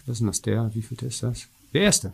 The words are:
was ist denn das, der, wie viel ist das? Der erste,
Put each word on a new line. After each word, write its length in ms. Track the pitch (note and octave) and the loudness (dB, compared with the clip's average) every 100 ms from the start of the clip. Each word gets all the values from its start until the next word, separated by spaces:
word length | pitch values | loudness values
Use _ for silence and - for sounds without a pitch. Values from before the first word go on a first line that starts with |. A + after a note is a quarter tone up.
| - | -6
was 80 | |
ist 60 | A2+ | 0
denn 60 | A2 | 0
das, 140 | F#2 | 0
der, 280 | - G#2 A2+ | 0 0 0
wie 80 | A2 | -2
viel 160 | A2 A#2+ | -6 -8
ist 200 | B2 - | -6 -4
das? 240 | A#2+ A#2+ - _ - | -4 -4 -10 _ -2
Der 80 | D3 | 4
erste, 300 | G3+ - F#2+ | 4 4 0